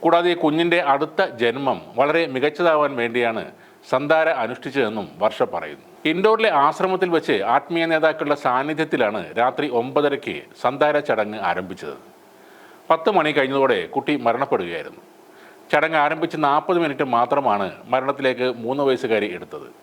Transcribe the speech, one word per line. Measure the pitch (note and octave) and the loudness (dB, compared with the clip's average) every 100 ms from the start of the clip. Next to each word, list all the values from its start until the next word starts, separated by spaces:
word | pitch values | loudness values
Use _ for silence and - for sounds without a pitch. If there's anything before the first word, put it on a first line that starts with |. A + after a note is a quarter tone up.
കൂടാതെ | E3 E3+ F3 E3+ | 6 4 4 2
കുഞ്ഞിൻ്റെ | E3 D3+ E3+ E3+ D3 | 2 2 2 2 2
അടുത്ത | C#3 D3+ - F#3+ B2 | 2 0 0 -2 2
ജന്മം | A#2 A#2+ C#3 G2 - - | 0 0 -2 -2 -6 0
വളരെ | C#3 D#3+ E3 C3 | 2 2 0 0
മികച്ചതാവാൻ | D3 D3+ F3 D#3 D3 C3 | -2 2 2 4 2 0
വേണ്ടിയാണ് | A#2 A#2 A#2 A2 D#2 - - - - | -2 0 0 -2 -8 -14 -20 -20 -2
സന്താര | B2+ C#3+ D#3+ D#3+ C#3+ A2+ | -2 2 2 4 0 -2
അനുഷ്ഠിച്ചതെന്നും | A#2+ D3 C3+ A#2 A2 F#2+ D2+ G#2 | -4 -6 0 0 -2 -8 -2 -2
വർഷ | - A#2 | 0 -2
പറയുന്നു. | - D#2+ D2 - - D#3 | -2 -8 -14 -20 -6 -2
ഇൻഡോറിലെ | D#3+ G3 A3 A3 C#3+ C#3+ | 2 2 4 2 4 2
ആശ്രമത്തിൽ | - F#3 F#3 F3+ E3 | 2 -2 0 0 0
വെച്ച് | D3+ A#2 G2 B2+ | 0 -2 2 0
ആത്മീയ | - E3 E3 | 0 -2 0
നേതാക്കളുടെ | D#3+ D#3 D#3 D3+ D3 C3+ | 2 2 0 -2 0 0
സാന്നിധ്യത്തിലാണ് | B2 C#3+ D#3 D#3 D3 A2 G#2 E2 D#2+ | 0 0 -2 -2 0 0 0 -6 0
രാത്രി | B2 C3+ D3 A#2+ | 0 0 -2 0
ഒമ്പതരയ്ക്ക് | B2 C#3 D3 C#3 - - - - | 0 0 0 -2 -6 -10 -10 -4
സന്താര | B2 C3+ D3 D3 C#3+ | -4 0 2 2 0
ചടങ്ങ് | A2+ G#2+ G#2+ G2 | -2 -2 -4 -4
ആരംഭിച്ചത്. | - F#2 F#2 D2+ C2+ - - - - - - - - - | -4 -6 -10 -12 -14 -18 -20 -20 -20 -20 -20 -20 -20 -8
പത്ത് | D#3+ E3 G3 | -4 0 0
മണി | D3+ D3 | 0 0
കഴിഞ്ഞതോടെ | C3 C#3 C3+ G#2+ F2 - | 0 0 0 0 -2 -6
കുട്ടി | - D3 A#2+ | -4 -2 -2
മരണപ്പെടുകയായിരുന്നു. | A#2+ C#3 D#3+ F3 E3+ - - - - - - - - - | -2 -2 -2 -4 -8 -10 -16 -20 -20 -20 -20 -20 -20 -2
ചടങ്ങ് | D3+ D#3 D#3+ | 0 2 2
ആരംഭിച്ച് | D3 D#3+ E3 D#3 | 0 0 -4 0
നാൽപത് | D3 D3 D3+ F3 | 2 2 2 0
മിനിറ്റ് | E3 C3+ C#3+ A#2+ | 0 -2 0 2
മാത്രമാണ് | B2 C#3+ C3 G2+ F#2+ - - | 2 2 2 0 -2 -6 -4
മരണത്തിലേക്ക് | C3 C3+ C#3 C3+ A#2+ B2+ A#2 | -2 -2 0 0 0 -2 -2
മൂന്ന് | A2+ C#3 C#3 | -6 0 0
വയസ്സുകാരി | B2+ B2+ A2 G2+ F2 | 0 2 0 0 -6
എടുത്തത്. | E2 D#2 B1 - | -12 -16 -16 -20